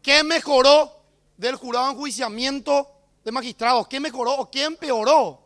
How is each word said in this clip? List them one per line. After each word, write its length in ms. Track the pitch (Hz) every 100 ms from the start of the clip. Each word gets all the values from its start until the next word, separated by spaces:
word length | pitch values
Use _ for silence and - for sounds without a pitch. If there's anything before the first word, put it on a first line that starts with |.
¿Qué 220 | - 294
mejoró 760 | 311 330 294 269 262 294 294 - _ _ _ _
del 180 | 226
jurado 320 | 262 254 240 262
de 60 |
enjuiciamiento 960 | 254 285 220 240 214 262 277 262 285 277 _ _ _
de 60 | 220
magistrados? 560 | 254 247 - 233 247 -
¿Qué 140 | 269
mejoró 340 | 302 247 240
o 160 | 269 247
qué 140 | 269
empeoró? 800 | 302 320 311 233 220 311 202 135